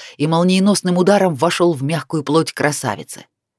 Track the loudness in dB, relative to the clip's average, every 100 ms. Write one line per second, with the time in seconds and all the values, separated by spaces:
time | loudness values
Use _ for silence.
0 | -14 -4 0 2 2 2 2 2 0 0
1 | 4 4 2 0 -2 2 0 0 -2 -4
2 | -4 -6 0 0 0 -2 -2 -2 -4 -6
3 | -10 -16 -20 _ _